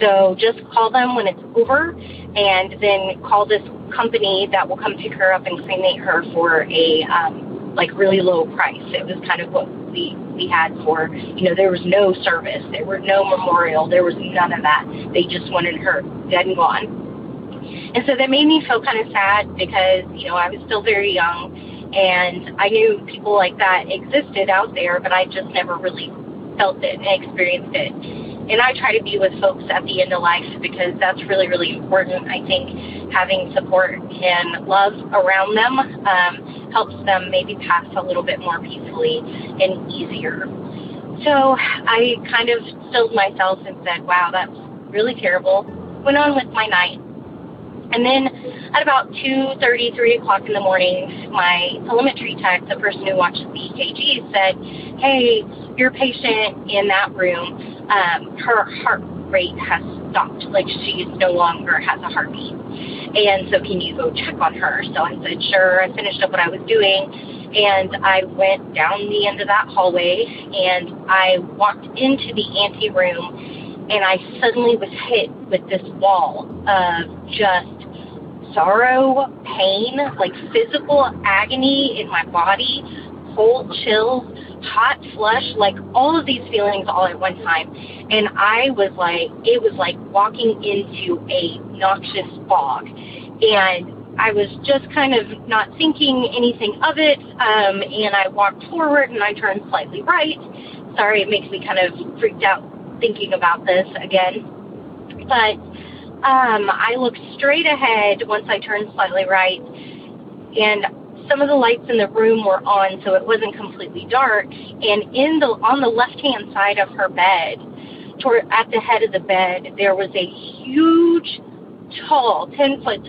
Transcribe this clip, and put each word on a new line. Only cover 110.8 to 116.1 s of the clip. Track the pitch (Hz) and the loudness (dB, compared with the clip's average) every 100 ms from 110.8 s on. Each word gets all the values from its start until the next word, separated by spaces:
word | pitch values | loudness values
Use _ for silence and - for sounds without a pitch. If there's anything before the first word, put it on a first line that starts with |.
| 202 - - - - | -2 -6 -16 -12 -2
some | 277 | 2
of | 285 | 4
the | 285 | 4
lights | 233 240 - | 4 2 0
in | 240 | 0
the | 196 | 2
room | 220 220 226 208 | 4 4 4 4
were | 185 | 2
on, | - 202 190 190 | 2 2 2 0
so | 196 190 | 2 2
it | 185 | 4
wasn't | 220 220 202 | 0 0 -6
completely | 208 190 185 - - | -12 -12 -12 -12 -2
dark. | 254 262 214 190 | 2 4 2 0
And | - - - 220 208 208 | -8 -16 -4 0 0 0
in | 247 285 320 | 2 4 4
the, | 285 | 2
on | 220 220 269 | 2 2 2
the | 254 | 2
left-hand | 226 247 | 2 0